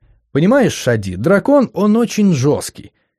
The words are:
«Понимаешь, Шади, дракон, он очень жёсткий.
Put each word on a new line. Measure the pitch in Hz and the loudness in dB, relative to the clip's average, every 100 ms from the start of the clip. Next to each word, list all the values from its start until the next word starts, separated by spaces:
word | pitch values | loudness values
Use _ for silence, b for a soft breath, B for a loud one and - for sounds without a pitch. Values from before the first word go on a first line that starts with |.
| _ _ _ | _ _ _
«Понимаешь, | 143 175 277 196 | 0 2 2 2
Шади, | - - 117 98 90 | -2 -2 -2 -4 -4
дракон, | 127 196 190 285 233 | 0 0 2 2 0
он | - 208 214 | -2 0 0
очень | 240 - 202 | 0 0 0
жёсткий. | 156 135 127 - - - _ _ | 2 0 -2 -4 -14 -20 _ _